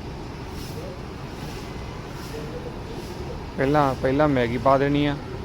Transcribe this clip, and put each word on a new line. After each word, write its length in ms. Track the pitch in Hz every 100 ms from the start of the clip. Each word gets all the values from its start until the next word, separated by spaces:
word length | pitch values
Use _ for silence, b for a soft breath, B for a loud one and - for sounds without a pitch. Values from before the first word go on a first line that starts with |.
| - - - - - - - - - - - - - - - - - - - - - - - 151 147 - - - - - - - - - - -
ਪਹਿਲਾਂ, 380 | 139 151 139
ਪਹਿਲਾਂ 340 | 127 131 139 151
ਮੈਗੀ 300 | 131 120 120
ਪਾ 200 | 127 135
ਦੇਣੀ 280 | 139 143 147
ਆ, 100 | 143 - -